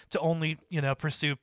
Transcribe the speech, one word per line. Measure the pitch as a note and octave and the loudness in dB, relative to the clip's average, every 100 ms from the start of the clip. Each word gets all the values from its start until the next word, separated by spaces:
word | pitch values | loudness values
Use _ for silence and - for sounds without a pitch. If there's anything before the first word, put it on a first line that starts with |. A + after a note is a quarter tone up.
| - | -4
to | F#3 | 0
only, | D#3+ E3 D#3+ D#3+ - | 2 2 0 -4 -4
you | E3 | -2
know, | C#3 | 0
pursue | C#3 D#3 - D3 C#3 | 0 -2 0 0 -2